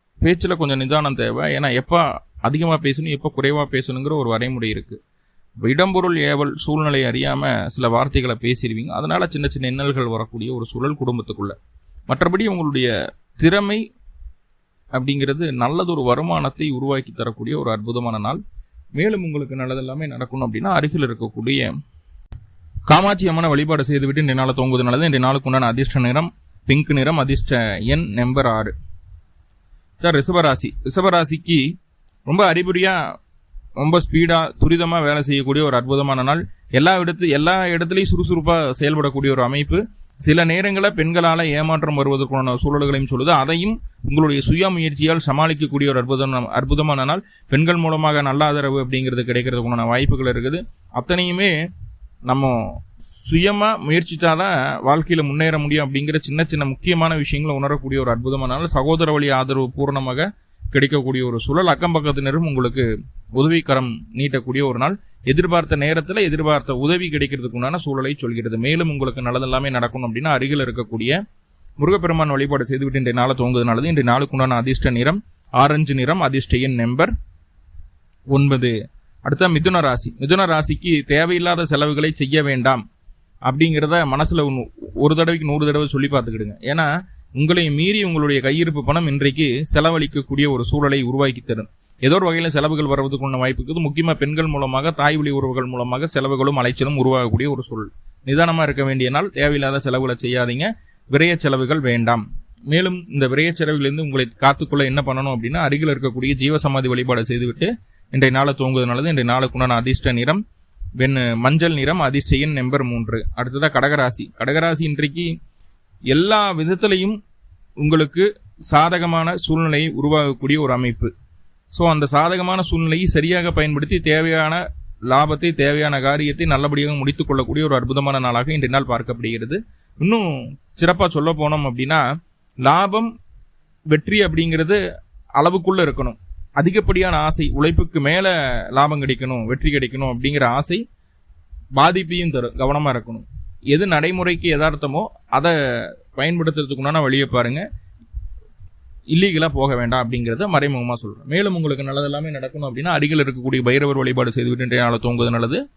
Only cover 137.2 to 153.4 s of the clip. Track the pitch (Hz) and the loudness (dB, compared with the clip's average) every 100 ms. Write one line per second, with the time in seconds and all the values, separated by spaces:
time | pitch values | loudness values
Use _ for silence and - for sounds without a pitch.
137.2 | 156 156 143 143 170 165 - 160 139 175 | 2 0 0 2 2 2 0 2 2 2
138.2 | 190 175 135 120 87 131 147 147 135 123 | 2 2 0 -2 0 2 2 2 -2 -2
139.2 | 131 123 110 131 151 143 127 131 135 120 | -2 -4 -4 0 0 0 -2 -4 -4 -2
140.2 | 135 147 127 131 147 180 233 _ _ _ | -2 2 2 0 0 -4 -6 _ _ _
141.2 | _ - - - - 135 156 185 165 175 | _ -20 -20 -20 -4 4 4 4 -2 -2
142.2 | 170 131 120 120 135 147 147 123 110 113 | 0 -2 -2 -2 0 2 0 -2 -6 -12
143.2 | - - - - - 151 196 156 160 185 | -14 -14 -14 -8 2 2 4 2 0 0
144.2 | 175 170 170 147 156 147 143 147 - - | -2 0 0 2 2 0 -4 -4 -6 -10
145.2 | - 131 165 160 135 123 90 - _ - | -2 0 2 2 0 -4 -6 -12 _ -2
146.2 | 147 170 160 151 139 135 139 160 139 135 | 0 0 0 -2 -4 -4 -2 0 2 2
147.2 | 135 123 120 143 202 - - - - - | 2 0 0 -2 -8 -12 -16 -20 -14 -12
148.2 | - - - - - - - - - 160 | -10 -12 -18 -20 -20 -20 -20 -14 -2 2
149.2 | 196 160 160 139 139 123 120 127 117 123 | 2 2 0 0 0 0 0 0 -2 -2
150.2 | 117 113 202 156 143 131 120 120 107 - | -2 -2 0 0 0 -2 -4 -6 -8 -14
151.2 | 127 165 202 180 156 135 135 139 143 143 | -4 -2 0 0 -2 -4 -4 -4 -4 -4
152.2 | 156 139 131 151 139 123 165 156 147 156 | -6 -8 -10 -8 -8 -6 -2 0 2 2
153.2 | 135 127 | 0 0